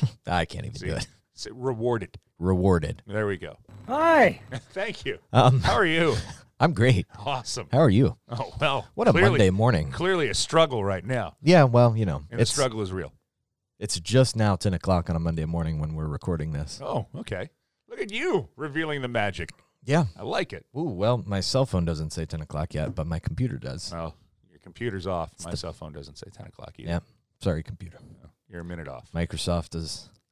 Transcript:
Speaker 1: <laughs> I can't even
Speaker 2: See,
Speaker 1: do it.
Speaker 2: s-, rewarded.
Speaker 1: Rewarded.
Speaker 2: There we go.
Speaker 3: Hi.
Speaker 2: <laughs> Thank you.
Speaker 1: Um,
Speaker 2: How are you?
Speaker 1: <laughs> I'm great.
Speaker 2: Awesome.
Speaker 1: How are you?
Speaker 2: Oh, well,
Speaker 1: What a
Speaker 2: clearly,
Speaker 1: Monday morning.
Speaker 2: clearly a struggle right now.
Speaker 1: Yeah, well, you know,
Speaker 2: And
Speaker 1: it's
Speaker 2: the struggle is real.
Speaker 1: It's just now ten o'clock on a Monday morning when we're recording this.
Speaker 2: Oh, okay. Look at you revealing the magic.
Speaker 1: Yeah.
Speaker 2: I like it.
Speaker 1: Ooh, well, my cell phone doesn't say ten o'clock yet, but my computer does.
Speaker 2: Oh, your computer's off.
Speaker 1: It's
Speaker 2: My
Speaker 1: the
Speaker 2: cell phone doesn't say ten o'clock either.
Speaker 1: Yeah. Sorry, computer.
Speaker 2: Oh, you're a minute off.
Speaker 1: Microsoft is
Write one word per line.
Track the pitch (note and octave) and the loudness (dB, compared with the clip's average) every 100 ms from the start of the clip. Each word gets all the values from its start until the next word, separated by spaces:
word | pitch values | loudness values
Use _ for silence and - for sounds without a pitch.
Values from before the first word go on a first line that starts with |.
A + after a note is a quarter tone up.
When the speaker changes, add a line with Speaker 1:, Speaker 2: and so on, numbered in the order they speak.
| C#3+ - | -2 -2
Speaker 1:
<laughs> | - | -4
I | F2 | -2
can't | E2 E2+ - | -2 -6 -10
even | - | -8
Speaker 2:
See, | - | -6
Speaker 1:
do | - | -6
it. | - _ _ | -8 _ _
Speaker 2:
s-, | - G#2+ | -16 -14
rewarded. | A#2 C3 A2+ A#2+ A#2 F2+ - _ - | -8 -4 -2 0 -2 -4 -16 _ -4
Speaker 1:
Rewarded. | F2 F#2 F#2+ F2 D#2 - - | 0 4 4 4 2 -8 -6
Speaker 2:
There | G#2 G#2 | -4 -2
we | F2+ | -4
go. | E2+ - - - - | -10 -18 -20 -16 -6
Speaker 3:
Hi. | C#4 E4 D#4 A3+ F#3 - | 0 4 6 6 2 -10
Speaker 2:
<laughs> | B2+ - | -14 -10
Thank | F#3+ G#3+ - C3+ | -8 -8 -6 -8
you. | G2 - | -10 2
Speaker 1:
Um, | B2+ B2 B2+ | 6 6 6
Speaker 2:
How | - A#3+ | 4 2
are | F3 | 2
you? | E3 E3 G2+ - - | 2 2 0 -4 -14
Speaker 1:
<laughs> | - - | -12 -2
I'm | F3 | 0
great. | A#2 B2 G2 - - | 4 4 4 0 -8
Speaker 2:
Awesome. | C3+ C3 - A#2+ - | -6 -6 -6 -10 0
Speaker 1:
How | B2+ | 4
are | C#3 | 6
you? | C3+ C3+ - - | 6 4 0 -10
Speaker 2:
Oh, | A#2 G#2 - | -8 -8 -2
well, | D3+ C3+ - - | -2 -2 -4 0
Speaker 1:
What | A#3+ | 2
a | |
Speaker 2:
clearly, | F3 F#3+ | 4 4
Speaker 1:
Monday | C#3+ F#2+ | 6 4
morning. | F#2+ A#2 F#2 C#2+ | 4 4 2 0
Speaker 2:
clearly | - F3+ F#3 B2+ | -2 -2 0 0
a | |
struggle | F#2+ - D#3+ D#3+ A#2+ | -2 2 4 4 2
right | G2 F#2 G2 | -2 -4 -4
now. | B2+ E2+ - | -4 -4 -2
Speaker 1:
Yeah, | C3+ F3 | 6 8
well, | C3+ A#2+ A#2+ A2 | 8 8 6 4
you | G2+ | 0
know, | C#2 D2 | -2 -4
Speaker 2:
And | A#2 | -2
Speaker 1:
it's | A2 | 0
Speaker 2:
the | D3 | 2
struggle | C3 A2 | 0 0
is | F#2+ | -4
real. | F#2 D2 _ _ _ _ _ _ - | -6 -8 _ _ _ _ _ _ -10
Speaker 1:
It's | G#2+ F2+ | -8 -6
just | E2+ B2 B2+ A2+ | 2 4 4 4
now | G#2 F#2+ | 2 2
ten | G#2 | 0
o'clock | F2 - F2+ E2+ | 0 0 0 0
on | E2 | -2
a | |
Monday | E2 E2 D#2 | -2 -2 -4
morning | E2+ D#2+ D#2 | -2 -2 -4
when | D2+ D#2 | -4 -4
we're | D#2 | -6
recording | C#2+ - E2 D#2 | -6 -4 -4 -4
this. | D2 C#2+ - | -6 -8 -10
Speaker 2:
Oh, | C#3 C3 - - | -6 -6 -6 -12
okay. | - F#2 C#3+ _ _ _ - | -10 -8 -10 _ _ _ -16
Look | - | -10
at | G#3 | -8
you | A3 F4+ G3+ G2+ - | -4 -2 -2 -4 -10
revealing | D3+ C#3+ D#3 D3 | -8 -4 -4 -4
the | B2 | -4
magic. | A#2 G#2 - D#2+ - _ _ | -2 -2 -4 -10 -14 _ _
Speaker 1:
Yeah. | - D#3 A2+ - | 0 2 2 -4
Speaker 2:
I | |
like | A2 - F3+ | -6 -4 -4
it. | F2+ - C3+ | -8 -12 -8
Speaker 1:
Ooh, | |
well, | E3 F2+ G#2+ B2 F2+ | -6 0 0 0 -2
my | G2 | -4
cell | - B2+ C3+ | 0 0 2
phone | F#2 | 0
doesn't | E2+ D2+ D#2 | 0 -2 -6
say | - D#2+ | -8 -8
ten | D#2+ | -8
o'clock | D2+ D2 D2+ | -8 -6 -4
yet, | D2+ D#2 - | -4 -4 -4
but | D#2 | -4
my | D#2+ | -4
computer | - F2 B2+ B1+ | -4 -2 -4 -4
does. | C2 C2+ - | -8 -10 -10
Speaker 2:
Oh, | E2+ E2 - _ _ _ | -8 -10 -12 _ _ _
your | _ | _
computer's | F#2 - A#2 F#2+ F2+ | -20 -8 -6 -6 -4
off. | F2 D#2+ | -4 -6
Speaker 1:
It's | - F2 | -10 -8
Speaker 2:
My | |
Speaker 1:
the | F2 | -6
Speaker 2:
cell | E2+ | -8
phone | D#2 D#2+ | -10 -14
doesn't | D2 D2 D2 | -14 -16 -18
say | - | -20
ten | - - | -18 -20
o'clock | - - - | -18 -20 -12
either. | E2 | -6
Speaker 1:
Yeah. | E2+ - _ _ _ | -6 -6 _ _ _
Sorry, | G2 D#2+ | -4 -2
computer. | D#2 G2 F2 - - - | -6 -12 -14 -18 -20 -20
Speaker 2:
Oh, | D#2+ _ _ | -20 _ _
you're | F2 | -14
a | E2+ | -12
minute | E2+ C#2+ | -12 -12
off. | B1+ - | -14 -8
Speaker 1:
Microsoft | E2+ E2 E2 - F2 - E2 | -4 -4 -4 -2 -2 -2 -8
is | D#2 - - _ _ | -10 -12 -16 _ _